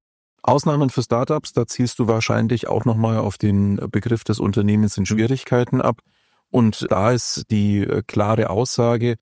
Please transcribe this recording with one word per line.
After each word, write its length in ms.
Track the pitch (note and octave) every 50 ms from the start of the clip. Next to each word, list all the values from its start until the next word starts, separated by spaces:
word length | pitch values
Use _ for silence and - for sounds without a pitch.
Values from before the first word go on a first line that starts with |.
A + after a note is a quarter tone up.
| _ _ _ _ _ _ _ _ -
Ausnahmen 480 | - B2 C#3+ - E3+ D3 C#3+ D3 C3
für 100 | - -
Startups, 520 | A#2+ - B2 A#2 C3 - D#3 D3+ - - -
da 120 | C3+ A#2
zielst 320 | - - - B2 A#2+ -
du 100 | - B2
wahrscheinlich 600 | G#2+ A2+ A2+ A2+ - A2+ A2+ A2+ A2+ B2 A2+ -
auch 180 | - - A2 A#2
nochmal 320 | A#2+ A2+ A2 A2+ A2+ A2+
auf 220 | A2 G#2+ G#2 F#2+ -
den 380 | - G#2 G2+ G2 G2+ G2+ G2+ - - G#2
Begriff 340 | - G#2 G2 A#2 A#2 A2 -
des 160 | - G#2+ G#2+
Unternehmens 580 | - G2+ G2 A2 G2+ G#2 G#2 G#2+ G#2+ G2+ -
in 80 | - F#2+
Schwierigkeiten 760 | F2+ G#2+ G#2+ A2 A#2+ C3+ B2+ - - C3 A#2+ B2 - - C3
ab. 200 | - - - - _ _ _ _ _ _ _ _ _ _
Und 340 | - B2 A#2 A2 - - - -
da 200 | - F#2+ G2 A2+
ist 340 | B2+ A#2+ - - - - - -
die, 300 | A2 G#2 G2+ G#2 G2+ G2+
äh, 240 | G2 - - G2+ G#2+
klare 440 | - - G#2+ G#2 G#2 A2+ A2 A2 -
Aussage 680 | F2+ G#2 B2+ - - - A#2+ A#2 A#2+ A#2 A#2 A#2+ A#2 -